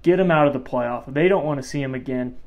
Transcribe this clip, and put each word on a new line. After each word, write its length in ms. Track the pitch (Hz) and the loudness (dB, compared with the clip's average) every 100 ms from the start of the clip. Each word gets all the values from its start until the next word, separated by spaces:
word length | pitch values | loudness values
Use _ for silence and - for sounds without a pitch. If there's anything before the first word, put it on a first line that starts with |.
get 180 | 170 180 | 4 4
'em 120 | 185 | 4
out 160 | 156 147 | 4 4
of 60 | |
the 60 | 139 | 2
playoff. 520 | - 127 120 120 - | -4 -4 -4 -6 -6
They 160 | 139 180 | 0 2
don't 180 | 190 147 | 2 0
wanna 180 | 143 | -4
see 180 | 147 147 | -6 -6
'em 140 | 135 131 | -6 -6
again. 400 | 127 127 123 - | -6 -4 -4 -8